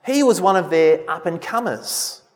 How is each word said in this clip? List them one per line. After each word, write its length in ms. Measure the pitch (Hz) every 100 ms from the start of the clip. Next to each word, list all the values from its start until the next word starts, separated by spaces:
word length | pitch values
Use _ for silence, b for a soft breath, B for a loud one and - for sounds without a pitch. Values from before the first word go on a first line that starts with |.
He 180 | - 277
was 180 | 269 185
one 160 | 185 190
of 140 | 160
their 380 | 160 160 160 -
up-and-comers. 1120 | 165 175 170 - 226 233 110 - - - - _